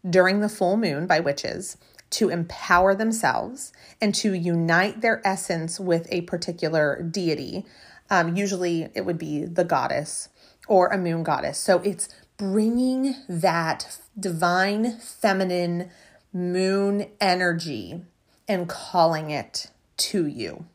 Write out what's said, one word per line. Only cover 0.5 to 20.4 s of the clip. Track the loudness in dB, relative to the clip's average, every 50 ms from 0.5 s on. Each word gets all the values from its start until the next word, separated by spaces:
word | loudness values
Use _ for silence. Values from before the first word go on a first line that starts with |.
| 0 0 0 2 2
moon | 2 2 0 0 -2 0
by | 2 2 2
witches | 2 0 -2 -2 -4 -8 -8 -8 -10 -12 -14 _ _ _ _ -20 -12 _
to | -2 0 0 2
empower | 2 0 -4 -4 -8 -12 2 4 6 6 8 6 4
themselves | 4 2 0 0 2 2 2 2 0 -2 -4 -10 -12 -14 -16 _ -20 -20 -20 -8 _
and | 0 0 0
to | 2 0 0 0
unite | 0 0 0 2 2 2 4 4 4 4 2 0 0
their | 0 0 0 2 0
essence | -2 -2 -2 -2 -4 -4 -4 -4 -6 -6 -6
with | 0 0 0 0 0 -2
a | -4 -4
particular | -4 -4 -6 -6 -6 -6 -6 -4 -4 0 2 2 2 2 0 -2
deity. | -6 -6 -4 -2 0 0 -2 -2 -4 -8 -8 -10 -10 -12 -20 -20 -20 -20 -20 -20 _ _
Um, | 2 2 2 2 0
usually | 0 0 -2 -2 -2 -2 -2 -2 -2 -4 -4 -6
it | -6 -4
would | -4 -4 -6
be | -6 -6 -6 -6 -6
the | -2 0 0 0
goddess | 2 2 0 0 0 -2 -4 -4 -6 -10 -12 -12 -14 _ _ -20 -20 _ _ -2
or | 4 6 6 6 4
a | 2 0
moon | 0 0 -2 0
goddess. | 0 0 0 0 -2 -4 -6 -4
So | 2 2 2 4
it's | 4 0 -4 -4 -8 -10 -10 -20 _ _ _
bringing | -6 -4 0 2 2 2 2 2 2 2 2 0 0 0 -2 -2 -4 -8 -8
that | -6 0 2 2 2 2 0 0 -2 -4 -6 -14 -14 -18 -20 _ _ -8
divine | -6 -4 -2 0 2 2 4 4 2 2 2 0 0 -2 -2 -6
feminine | -14 -20 -10 0 0 2 2 2 0 0 0 0 0 0 -2 -2 -4 -6 -12 _ -20 -20 _ _ _ _
moon | -6 -4 -4 -2 0 0 0 2 2 2 2 0 0 -2 -4 -6 -4 _
energy | 2 2 2 2 2 0 0 -2 -4 -6 -8 -10 -10 -10 -12 -14 -16 _ _ _ _ _ _ _ _ -4
and | -2 -2 -2 -4
calling | -8 -12 -12 -2 2 4 4 4 4 0 -4 -6
it | -6 -6 -6 -8 -10 -12 -12 -12 _ _ _ _ _
to | -6 -4 -2 0 0 0
you. | 0 -2 -6